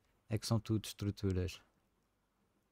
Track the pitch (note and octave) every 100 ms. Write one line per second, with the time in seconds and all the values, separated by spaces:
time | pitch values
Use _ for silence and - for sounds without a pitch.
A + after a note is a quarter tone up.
0 | _ _ - A2 - A2+ - G#2+ - -
1 | G2+ - G2 F2+ F2+ - - _ _ _
2 | _ _ _ _ _ _ _